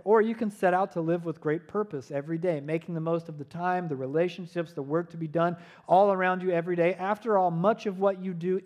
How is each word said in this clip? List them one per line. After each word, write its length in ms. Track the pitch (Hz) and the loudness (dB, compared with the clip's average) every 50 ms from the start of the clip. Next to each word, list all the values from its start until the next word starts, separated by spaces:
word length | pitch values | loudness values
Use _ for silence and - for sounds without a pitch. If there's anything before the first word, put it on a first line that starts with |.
| - | 2
Or 180 | 190 220 226 | 4 6 6
you 120 | 214 226 226 | 6 4 0
can 160 | 220 233 208 | -2 -4 -6
set 220 | - - 202 180 | -4 0 2 2
out 200 | 175 185 196 196 | 2 2 0 0
to 80 | - 170 | -2 -4
live 260 | 160 165 170 175 165 | 0 0 0 -2 -2
with 140 | 165 147 - | -6 -8 -4
great 260 | - 151 151 175 170 - | -2 -2 -2 -2 -4 -6
purpose 420 | - 208 208 208 156 135 120 - | -6 -6 -4 -4 -6 -10 -10 -6
every 280 | 147 139 139 156 165 165 | -6 -6 -4 -4 -6 -2
day, 220 | 170 180 165 143 | 0 -2 -2 -2
making 340 | 139 151 160 170 - - 170 | -2 -4 -4 -4 -4 -4 -6
the 60 | 160 | -4
most 280 | 160 165 170 170 165 170 | -2 0 -2 -2 -2 -6
of 80 | 156 | -12
the 80 | 147 139 | -12 -12
time, 440 | - - 170 175 180 180 180 180 160 | -12 -10 -6 -2 -2 -2 -2 -2 -4
the 80 | 143 | -4
relationships, 760 | 131 131 131 143 160 175 180 175 202 180 170 - 175 165 160 | -4 -4 -2 0 0 0 0 -2 -8 -14 -8 -6 -6 -6 -6
the 80 | - 151 | -6 -10
work 300 | 135 139 151 170 175 175 | -6 -2 -2 -2 -2 -4
to 60 | - 165 | -8 -8
be 100 | 165 156 | -8 -4
done 280 | 147 165 165 175 175 - - - - - - | 0 0 0 0 0 -4 -12 -20 -20 -12 0
all 260 | - 165 185 208 202 | 4 6 6 6 6
around 280 | 196 185 185 185 185 185 | 4 2 2 0 0 0
you 100 | 180 185 | 0 0
every 260 | 175 165 165 180 175 | 0 0 0 0 0
day. 180 | 170 165 175 185 | 2 2 2 2
After 420 | 180 185 196 214 208 - 233 208 | 0 -2 -2 -2 -2 0 2 2
all, 140 | 190 185 175 | 4 4 4
much 340 | 170 165 180 208 226 220 - | 2 2 2 2 2 2 -2
of 120 | 214 185 185 | -6 -4 0
what 240 | 196 196 196 185 | 0 0 0 0
you 100 | 185 190 | -6 -8
do 300 | 180 165 170 185 185 196 185 | -6 -4 -2 -2 -2 -2 -2